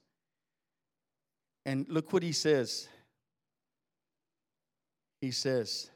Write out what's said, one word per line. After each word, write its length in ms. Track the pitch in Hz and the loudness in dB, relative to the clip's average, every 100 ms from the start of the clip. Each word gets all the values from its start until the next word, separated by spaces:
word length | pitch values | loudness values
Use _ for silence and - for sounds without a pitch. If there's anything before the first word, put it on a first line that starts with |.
| _ _ _ _ _ _ _ _ _ _ _ _ _ _ _ _ | _ _ _ _ _ _ _ _ _ _ _ _ _ _ _ _
And 240 | 135 135 - | -4 -2 0
look 240 | 160 160 | -2 0
what 120 | 190 | 0
he 80 | 170 | 0
says. 560 | 143 156 143 117 - - - _ _ _ _ _ _ _ _ _ _ _ _ _ _ _ _ _ _ _ _ _ - | 0 4 4 4 -4 -10 -18 _ _ _ _ _ _ _ _ _ _ _ _ _ _ _ _ _ _ _ _ _ -8
He 100 | 135 | -4
says, 600 | 123 135 127 107 - - | -2 0 0 0 -6 -10